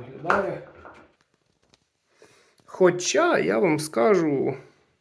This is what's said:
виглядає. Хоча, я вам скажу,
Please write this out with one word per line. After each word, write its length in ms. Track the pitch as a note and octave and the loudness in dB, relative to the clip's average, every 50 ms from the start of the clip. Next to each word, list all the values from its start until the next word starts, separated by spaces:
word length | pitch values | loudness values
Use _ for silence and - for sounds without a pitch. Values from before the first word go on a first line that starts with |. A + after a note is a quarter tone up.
виглядає. 680 | A#2+ B2 - - C#3+ E3 - G3+ F#3+ F3 D#3 D3+ - - - - - - - - - _ _ _ _ _ _ _ _ _ _ _ _ _ _ _ _ _ _ _ _ _ _ _ - - _ _ _ _ _ _ _ | -16 -18 -16 -12 -4 -2 -2 -2 -2 -4 -8 -10 -14 -20 -20 -20 -20 -20 -20 -20 -20 _ _ _ _ _ _ _ _ _ _ _ _ _ _ _ _ _ _ _ _ _ _ _ -20 -20 _ _ _ _ _ _ _
Хоча, 720 | - - - F#3+ F3+ F3 F3 - - - C#4+ E4+ F4 D4 F#3 | -12 -2 2 2 4 2 2 -4 -2 0 2 2 2 2 0
я 200 | - E3 - A3+ | 0 0 0 2
вам 200 | G#3 E3+ D#3 D3+ | 2 2 2 0
скажу, 760 | D3+ - - A3 A#3 A3+ G3+ F3 E3 D3+ C#3+ B2+ C3 C3+ C#3 - - - _ _ _ _ _ _ | -2 -4 -2 2 2 4 4 4 2 0 0 0 -2 -2 -4 -6 -12 -20 _ _ _ _ _ _